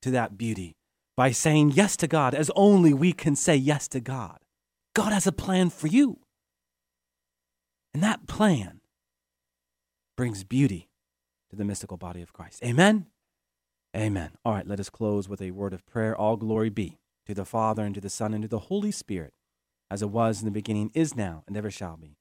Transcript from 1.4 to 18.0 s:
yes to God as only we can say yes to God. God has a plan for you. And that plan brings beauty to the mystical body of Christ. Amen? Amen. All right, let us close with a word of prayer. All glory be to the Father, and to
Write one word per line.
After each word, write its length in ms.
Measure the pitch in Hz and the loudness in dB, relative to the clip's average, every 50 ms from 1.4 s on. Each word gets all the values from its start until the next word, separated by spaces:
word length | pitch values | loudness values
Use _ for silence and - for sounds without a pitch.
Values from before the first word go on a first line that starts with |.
| - 160 151 151 147 151 135 | 2 4 6 6 6 6 6
yes 240 | 151 202 190 - | 4 2 2 2
to 100 | - - | -2 -2
God 260 | 143 165 160 143 127 - | 0 2 2 2 2 0
as 180 | 139 160 - - | 0 -2 0 4
only 400 | 190 202 208 202 190 175 160 143 | 6 8 8 8 8 8 8 6
we 180 | 131 156 180 - | 6 4 2 2
can 220 | - - 151 143 | 2 0 0 0
say 220 | - - - 160 | 2 4 4 4
yes 320 | 139 131 143 151 143 - - | 4 4 2 0 0 -2 -6
to 120 | - 131 | -8 -8
God. 380 | 117 131 139 131 110 87 85 - _ _ _ _ _ _ _ _ _ _ - | -6 -6 -8 -8 -8 -12 -14 -18 _ _ _ _ _ _ _ _ _ _ -4
God 180 | - 202 208 214 | -2 0 0 0
has 140 | 196 - | 0 2
a 60 | 190 - | 0 -2
plan 380 | - - - 190 185 185 175 | -2 -2 0 2 2 2 2
for 180 | - - - 156 | 0 -2 -2 2
you. 320 | 170 254 294 254 - - _ _ _ _ _ _ _ _ _ _ _ _ _ _ _ _ _ _ _ _ _ _ _ _ _ _ _ _ _ _ _ _ _ _ - | 4 4 4 4 0 -4 _ _ _ _ _ _ _ _ _ _ _ _ _ _ _ _ _ _ _ _ _ _ _ _ _ _ _ _ _ _ _ _ _ _ -4
And 100 | 147 175 | 0 0
that 260 | 214 214 - - - | 0 0 -2 -6 -6
plan 520 | - - 214 208 170 123 98 87 - - _ _ _ _ _ _ _ _ _ _ _ _ _ _ _ _ _ _ _ _ _ _ _ _ _ _ _ - | -2 2 4 4 4 2 0 -6 -12 -18 _ _ _ _ _ _ _ _ _ _ _ _ _ _ _ _ _ _ _ _ _ _ _ _ _ _ _ -4
brings 240 | 123 120 107 98 95 | -4 -4 -4 -6 -8
beauty 460 | - 120 131 143 131 101 - - _ _ _ _ _ _ _ _ _ _ _ _ _ | -2 2 2 2 2 2 -2 -10 _ _ _ _ _ _ _ _ _ _ _ _ _
to 80 | - | -8
the 80 | 104 104 | -6 -4
mystical 320 | 101 101 - - - 95 | -4 -4 -6 -8 -12 -12
body 260 | 85 92 87 90 90 85 | -12 -12 -12 -12 -14 -16
of 100 | - _ | -18 _
Christ. 300 | - 82 - - - - | -20 -20 -20 -14 -8 -4
Amen? 420 | 120 120 143 180 202 220 214 175 - _ _ _ _ _ _ _ _ _ _ _ _ _ _ _ _ - | 0 2 4 6 6 4 2 0 -6 _ _ _ _ _ _ _ _ _ _ _ _ _ _ _ _ -6
Amen. 360 | 101 110 107 101 92 80 76 - _ - | -4 -2 -2 -2 -4 -6 -8 -10 _ -4
All 80 | 117 107 | -4 -4
right, 140 | 98 - | -4 -4
let 140 | - 101 98 | -6 -8 -8
us 100 | 98 - | -8 -10
close 380 | - - 113 107 104 101 98 95 | -8 -6 -4 -2 -2 -2 -4 -6
with 120 | 101 98 | -10 -10
a 120 | 98 92 90 | -10 -10 -10
word 200 | 98 101 98 92 | -8 -8 -8 -8
of 140 | 90 _ | -10 _
prayer. 300 | _ - 117 110 110 110 | _ -6 -4 -2 -2 -2
All 200 | - 104 107 113 | 0 0 0 0
glory 340 | 104 113 107 110 110 110 113 | -2 -2 -2 0 0 0 -2
be 280 | 101 107 101 82 - _ _ _ _ _ _ | -2 -4 -6 -6 -8 _ _ _ _ _ _
to 80 | - 104 | -10 -8
the 100 | 95 95 | -8 -8
Father, 400 | - - 113 110 110 110 107 107 | -4 -2 -2 0 0 0 -2 -4
and 100 | 104 98 | -6 -6
to 60 | 101 | -8